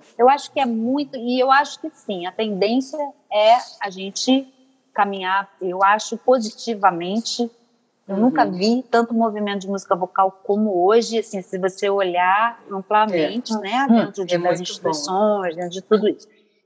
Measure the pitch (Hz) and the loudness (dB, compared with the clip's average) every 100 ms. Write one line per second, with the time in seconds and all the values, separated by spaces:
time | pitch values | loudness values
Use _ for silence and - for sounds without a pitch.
0 | - - 247 277 - - 254 226 226 277 | -10 2 4 4 0 -4 -2 -2 -2 -2
1 | 277 254 240 254 254 269 294 - 320 - | -4 -6 -4 0 4 4 2 -4 -14 -14
2 | - 190 175 - 220 196 202 247 262 311 | -10 -8 -8 -4 -4 0 0 0 -2 -6
3 | 285 277 - 208 214 240 247 - 202 185 | -8 -10 -4 2 6 4 2 -10 -10 -8
4 | 190 196 - 262 269 _ _ _ _ - | -10 -4 2 0 0 _ _ _ _ -2
5 | 202 196 185 196 196 - 185 180 196 214 | -2 -2 -2 -2 -4 -8 -6 2 4 2
6 | - 226 - 254 214 - - 214 196 170 | 0 -4 2 2 2 -8 -8 0 2 2
7 | 175 214 233 - 233 _ _ _ _ _ | -4 -4 -4 -4 -6 _ _ _ _ _
8 | - 196 233 302 214 180 208 240 254 233 | -8 0 2 2 0 0 0 0 0 0
9 | 233 226 226 208 208 202 190 196 - 185 | 2 0 0 -2 -4 -4 -4 -6 -4 -4
10 | 180 - 190 - - 202 214 180 180 226 | -2 0 0 -2 -4 0 0 2 4 4
11 | 208 226 208 196 180 190 185 185 202 196 | 2 -4 -6 -8 -8 -4 -4 -2 -2 0
12 | 190 175 180 196 233 233 - 196 190 214 | 0 0 2 2 0 -4 -12 -10 0 2
13 | 214 175 151 214 - 220 196 240 269 226 | 2 0 -2 -4 -4 -6 -2 -2 2 2
14 | 185 202 180 175 180 170 180 - 165 156 | 2 -4 -2 -2 0 -2 -4 -6 -6 -4
15 | - 185 214 208 185 165 175 180 - 214 | -4 0 0 0 -4 -6 -8 -8 0 2
16 | 208 147 - _ _ _ | 2 -4 -10 _ _ _